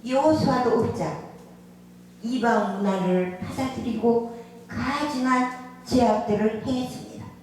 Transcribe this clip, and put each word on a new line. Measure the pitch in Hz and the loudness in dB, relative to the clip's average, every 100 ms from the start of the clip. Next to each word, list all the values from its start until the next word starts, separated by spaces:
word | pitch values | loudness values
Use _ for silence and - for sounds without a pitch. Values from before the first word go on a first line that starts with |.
| 233 | 0
여호수아도 | 262 302 311 - 254 247 226 | 4 4 4 4 4 4 2
없자 | - - 160 147 - - - - - - - - - - | 2 -2 -4 -6 -12 -18 -20 -20 -20 -20 -20 -20 -20 -12
이방 | 226 247 233 220 202 196 | -4 0 2 2 2 0
문화를 | 196 185 180 180 180 180 | 0 0 2 2 0 -4
받아들이고 | - - 262 233 233 220 233 233 233 - - - - | -8 -4 -4 -4 -4 0 2 2 0 -10 -16 -20 -10
가증한 | - 247 285 294 254 254 254 254 - - - | -4 -2 -2 -2 0 2 2 0 -4 -14 -18
죄악들을 | - 247 233 214 220 202 214 220 - | 0 4 4 2 2 2 2 0 -4
행했습니다. | 254 254 - - - - - | -4 -4 -8 -12 -14 -16 -18